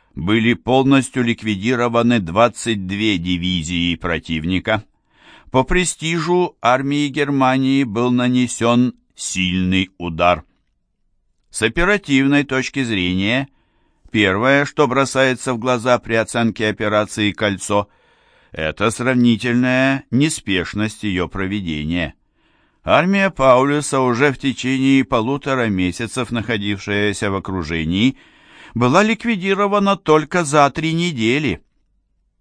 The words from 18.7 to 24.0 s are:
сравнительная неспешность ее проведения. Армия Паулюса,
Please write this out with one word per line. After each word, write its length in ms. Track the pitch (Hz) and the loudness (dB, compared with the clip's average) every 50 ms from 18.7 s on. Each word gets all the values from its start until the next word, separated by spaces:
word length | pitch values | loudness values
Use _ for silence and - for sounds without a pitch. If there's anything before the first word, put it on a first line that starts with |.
| 78 - 101 117 | -2 0 0 -2
сравнительная 1120 | - - 120 131 127 123 120 120 117 101 - 123 120 123 127 127 127 131 131 135 135 135 - - | 0 -2 -2 0 2 4 4 4 4 2 0 0 0 0 0 0 0 2 0 0 0 -2 -4 -2
неспешность 880 | - 131 147 156 - - - 101 95 92 82 - - 101 110 110 - - | 0 0 0 0 -2 -4 -4 -2 -2 -2 -2 -4 -4 -4 -4 -4 -6 -6
ее 240 | - 104 92 90 87 | -6 -4 -2 -2 -4
проведения. 880 | 78 - 95 98 95 101 107 92 82 78 76 76 78 85 90 80 71 - _ _ _ _ _ _ _ _ _ _ _ _ _ | -4 -4 -6 -6 -4 -4 -6 -6 -6 -6 -4 -4 -4 -4 -4 -4 -6 -8 _ _ _ _ _ _ _ _ _ _ _ _ _
Армия 460 | - - 104 139 165 185 202 196 196 185 | 0 2 2 2 4 2 2 0 0 0
Паулюса, 720 | - - 131 131 123 127 135 143 147 151 143 - 143 135 | 0 2 4 6 6 6 4 2 0 -2 -2 -2 0 0